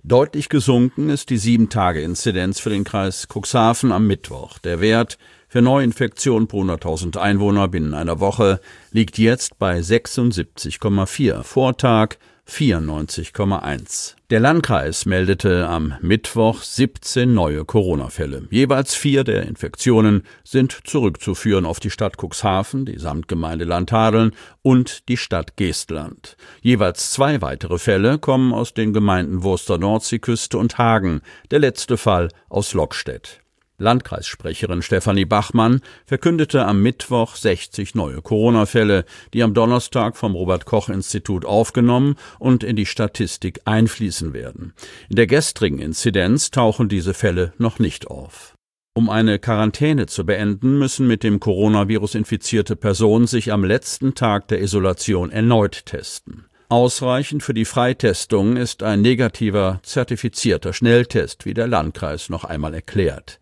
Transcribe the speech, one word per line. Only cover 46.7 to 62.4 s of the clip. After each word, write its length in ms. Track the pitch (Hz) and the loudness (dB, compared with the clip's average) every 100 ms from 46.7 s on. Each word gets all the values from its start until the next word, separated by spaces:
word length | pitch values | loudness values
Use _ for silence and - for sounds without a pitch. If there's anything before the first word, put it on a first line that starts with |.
| 107 110 | 2 0
diese 260 | 98 85 | 0 -2
Fälle 380 | 92 107 87 87 - | 0 0 0 -4 -2
noch 200 | 113 - | -2 0
nicht 300 | 117 - - | -2 -2 -14
auf. 480 | 67 67 - - _ _ _ _ | -16 -18 -20 -20 _ _ _ _
Um 140 | - 113 | -2 0
eine 300 | 110 110 101 | 2 2 2
Quarantäne 680 | - 107 107 - 147 147 - | 0 0 0 0 0 0 -2
zu 200 | - 90 | -4 -2
beenden, 500 | 101 104 101 127 139 | 0 -2 0 2 2
müssen 260 | 135 - 127 | 2 2 2
mit 160 | 110 | 2
dem 160 | 117 104 | 2 0
Coronavirus 800 | - 95 107 104 101 110 101 107 | 0 2 4 4 2 0 -2 -4
infizierte 580 | 107 107 - 113 101 | -4 -4 -2 -2 -2
Personen 540 | 104 107 95 110 110 120 | -2 -2 2 4 4 4
sich 240 | 120 113 | 0 0
am 100 | 104 | 0
letzten 540 | 95 113 - - 135 135 | 2 0 -2 -4 -4 0
Tag 320 | 117 101 - | 0 0 -2
der 120 | 95 | -2
Isolation 720 | 98 101 95 90 - 92 87 | 0 0 0 -2 -2 -2 -2
erneut 560 | 110 113 117 101 - - | 0 4 4 2 -4 -12
testen. 600 | 65 - - - - - _ _ | -12 -12 -16 -16 -20 -20 _ _
Ausreichend 760 | 120 123 - 127 127 143 147 | 2 2 0 -2 -2 -2 -6
für 100 | - | -4
die 100 | 110 | -2
Freitestung 920 | 110 - 123 127 117 90 - 104 101 123 | -2 0 0 2 0 0 0 2 2 0
ist 260 | 120 - | -2 -4
ein 200 | 107 101 | -2 2
negativer, 760 | 113 123 117 - 110 101 95 92 | 4 4 0 0 -2 0 0 -2
zertifizierter 880 | - 139 123 123 117 - 120 82 85 | -6 -4 -4 -4 -4 -2 0 0 -2
Schnelltest, 760 | - 120 120 120 110 76 - - | 0 4 4 4 -2 -2 -8 -8
wie 80 | |
der 140 | 98 117 | -4 0
Landkreis 600 | 110 78 - 76 76 - | 0 -2 -6 -8 -8 -8
noch 140 | 82 | -10